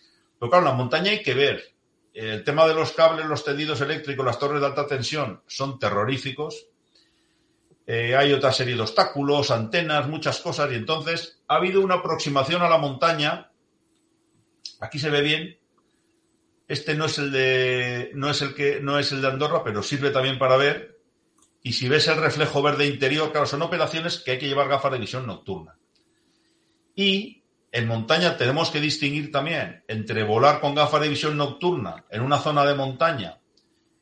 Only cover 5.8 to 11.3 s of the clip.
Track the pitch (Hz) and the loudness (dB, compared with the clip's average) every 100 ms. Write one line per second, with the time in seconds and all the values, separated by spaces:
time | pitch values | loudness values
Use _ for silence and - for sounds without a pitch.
5.8 | 107 101 110 135 135 131 156 - - _ | -2 0 0 -2 -6 -8 -8 -10 -18 _
6.8 | _ _ _ _ _ _ _ _ _ _ | _ _ _ _ _ _ _ _ _ _
7.8 | - 117 117 131 143 135 131 127 123 120 | -6 -4 0 4 4 4 4 2 0 -2
8.8 | 107 - 185 143 139 147 135 117 110 175 | 0 2 0 0 2 2 2 0 0 -2
9.8 | 160 151 135 156 151 127 175 147 147 117 | 0 0 -2 -4 -4 -4 -4 -2 -2 -2
10.8 | 107 156 151 165 - | -4 -4 -4 -6 -8